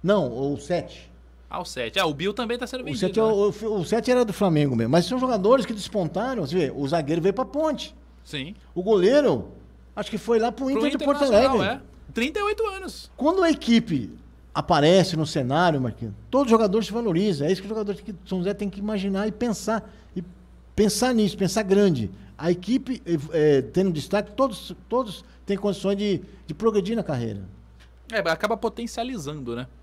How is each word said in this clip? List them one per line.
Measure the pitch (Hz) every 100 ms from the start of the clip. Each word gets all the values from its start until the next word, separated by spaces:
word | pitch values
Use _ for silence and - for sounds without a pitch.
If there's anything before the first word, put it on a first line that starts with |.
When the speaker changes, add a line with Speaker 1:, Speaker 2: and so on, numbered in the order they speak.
Speaker 1:
Não, | 175 208 135 117 139
o | 143
sete. | - 170 - - - - - - -
Speaker 2:
Ah, | 180
o | 170
sete. | - 113 190
Ah, | 175
o |
Bill | 143 185
também | 208 226 240
tá | 254
sendo | 262
Speaker 1:
O |
Speaker 2:
vendido, | 254 254
Speaker 1:
sete | 269 185
é |
Speaker 2:
né? | 220
Speaker 1:
o, | 202 202
o, | - 220 208
o | 156
sete | 220 247
era | 247
do | 233
Flamengo | - 196 151 143 117
mesmo, | 113
mas | 160 175
são | 254
jogadores | 254 226 190 262 -
que |
despontaram, | 214 - 208 160 175 247 247 139
você | 180
vê, | 139 127
o | 139
zagueiro | 165 143 170
veio | 180
pra | 196
Ponte. | 254 285 311 269 - - - -
Speaker 2:
Sim. | - 147 139 214 - 170
Speaker 1:
O |
goleiro, | 185 208 185 285 269 127 - - - - - -
acho | 202
que | 208
foi | - 226
lá | 233
pro | 233 262
Speaker 2:
Pro | 277
Speaker 1:
Inter | 285
de | 277
Porto | 285 285
Speaker 2:
Internacional, | 277 208 262 233
Speaker 1:
Alegre. | 190 269
Speaker 2:
é. | - - -
Trinta | - 254 415
e |
oito | 403 427 440
anos. | 381 370 - - -
Speaker 1:
Quando | 285 381
a | 339
equipe | 285 - 226 - 143 98 - - - -
aparece | - - 160 151 185 180 160
no | 151
cenário, | 151 123 147 175 147
Marquinhos, | 123 - 113 104 -
todo | 262 262
jogador | 220 214 208
se | 190
valoriza. | 220 233 165 208 151 147
É |
isso | 190
que | 202
o |
jogador | 220 202 190
tem | -
que, | 180 -
São | 185
José | 180
tem | 202 202
que | 196
imaginar | 208 214 196 190 214
e |
pensar. | 208 240 196 - 220 - - - -
E | 170 - - - - -
pensar | 208 - 254 233
nisso, | 208 -
pensar | 185 226
grande. | 202 196 202 135 101 - - -
A | 160
equipe, | 180 180 254 - 254 175
eh, | 165 147
eh, | 165 151 139
tendo | 113 180 196
destaque, | 151 - 202 202
todos, | - 269 196 - 175 -
todos | 240 233 - - - -
têm | 196
condições | 202 196 190 196
de, | 208 180 - - -
de |
progredir | 151 226 208 180 233
na |
carreira. | - 131 113 101 95 - - - - - -
Speaker 2:
É, | 220 170
acaba | 160 208 220
potencializando, | 226 - 233 - 247 247 139 151 123 117
né? | 131 -